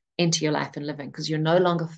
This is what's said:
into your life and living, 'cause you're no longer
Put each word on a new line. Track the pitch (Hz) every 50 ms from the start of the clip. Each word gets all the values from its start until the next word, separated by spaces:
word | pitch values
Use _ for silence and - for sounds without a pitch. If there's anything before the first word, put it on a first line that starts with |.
| _ _ _
into | - 175 170 165 165 156
your | 151 151
life | 147 143 139 -
and | 151 143
living, | 147 147 143 143 135
'cause | - - 151 147
you're | 156 156
no | 156 156 170
longer | 180 185 175 175 165 165 165 -